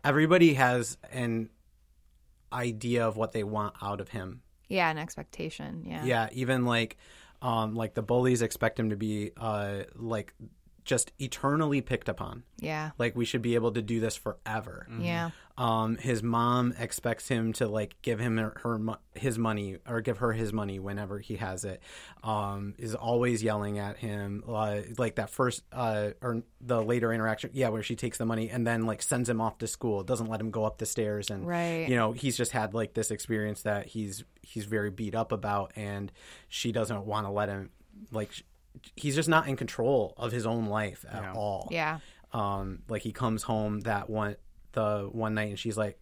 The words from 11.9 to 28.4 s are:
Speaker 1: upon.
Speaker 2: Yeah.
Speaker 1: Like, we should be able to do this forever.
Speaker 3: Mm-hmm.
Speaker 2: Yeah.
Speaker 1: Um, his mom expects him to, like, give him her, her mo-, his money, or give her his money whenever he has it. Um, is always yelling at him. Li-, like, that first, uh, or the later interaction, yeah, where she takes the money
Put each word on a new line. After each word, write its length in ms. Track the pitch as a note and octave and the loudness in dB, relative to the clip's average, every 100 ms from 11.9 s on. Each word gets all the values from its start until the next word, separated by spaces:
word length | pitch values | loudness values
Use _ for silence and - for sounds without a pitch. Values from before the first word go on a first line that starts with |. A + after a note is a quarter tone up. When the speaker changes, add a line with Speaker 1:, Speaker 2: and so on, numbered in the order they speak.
| B2 - | -2 -2
Speaker 1:
upon. 340 | - - A#2+ - - | -6 -6 -10 -16 -8
Speaker 2:
Yeah. 320 | D#3 D#3 D#3 - | -6 -4 -6 0
Speaker 1:
Like, 180 | A#2+ A#2 | 0 2
we 100 | A#2 | 0
should 160 | B2+ | 0
be 140 | A#2 A#2 | 2 4
able 160 | A#2 | 4
to 80 | A2 | 0
do 180 | G#2+ A2+ | 0 0
this 160 | A2 - | 0 -2
forever. 720 | - - - G#2+ G#2+ - - | -6 -8 -6 -6 -6 -14 -10
Speaker 3:
Mm-hmm. 120 | A2+ | -4
Speaker 2:
Yeah. 260 | F3 E3+ E3 - - - | -2 0 -2 -6 -18 -2
Speaker 1:
Um, 380 | A#2+ A2+ A2 A2+ | 2 4 2 0
his 240 | C3+ A#2 | 2 2
mom 540 | A#2 A#2 A#2+ B2 B2 A#2+ | 4 4 6 6 4 0
expects 500 | A#2 - A#2+ A2+ - | -4 -2 -2 -2 0
him 240 | B2 A2+ | 0 2
to, 140 | G#2+ A2+ | 2 0
like, 280 | G#2+ G#2 - | 0 -2 -4
give 160 | - A2 | -2 0
him 180 | A#2+ A2+ | 2 0
her, 160 | G#2+ - | 0 -2
her 160 | A#2+ A2+ | -2 -2
mo-, 220 | A2 A2 - - | -2 -4 -12 -4
his 240 | C3+ A2+ | -2 2
money, 380 | A2+ G#2 G2+ F#2+ - | 2 2 -2 -6 -4
or 140 | A#2 | -2
give 180 | A#2 G#2 | 0 0
her 120 | A#2 | 2
his 220 | A2 A2 | 2 0
money 240 | A2 G2+ G2 | 0 -2 -4
whenever 400 | F#2+ G2+ G2+ G2+ | -4 -4 -4 -8
he 200 | G2+ G#2+ | -6 -6
has 280 | F#2+ F#2+ G2+ | -4 -4 -6
it. 160 | F#2 - - - - | -8 -12 -18 -20 -10
Um, 520 | A2+ G#2+ G2+ G2+ G2+ - | -2 0 0 -4 -8 -8
is 160 | A#2 | -6
always 480 | G#2+ A2 A#2+ B2 A2+ | -4 2 4 4 4
yelling 380 | A2 G#2+ G#2 G#2 | 2 0 0 -2
at 180 | G2+ - | -4 -6
him. 460 | A2+ G#2 G2+ G2+ - | -4 -4 -4 -6 -4
Li-, 480 | A2+ G#2+ G#2 G#2+ A2 | -2 0 0 -4 -2
like, 160 | A#2 G#2+ | 0 0
that 160 | G2+ | -4
first, 320 | - B2+ - - | 0 0 0 -10
uh, 400 | C3 A#2+ G#2+ G#2 - | -2 0 2 0 -2
or 220 | B2+ A#2 - _ | -2 -2 -4 _
the 180 | B2 A#2+ | 0 2
later 280 | G#2+ A#2+ A2+ | 4 2 4
interaction, 380 | A2+ A2 G#2+ - | 2 2 0 -4
yeah, 160 | C3+ B2+ | 0 2
where 120 | A2 | 2
she 140 | G#2 A2+ | -2 -2
takes 240 | A#2+ - | -4 -2
the 60 | A2+ | 0
money 240 | A2+ | 0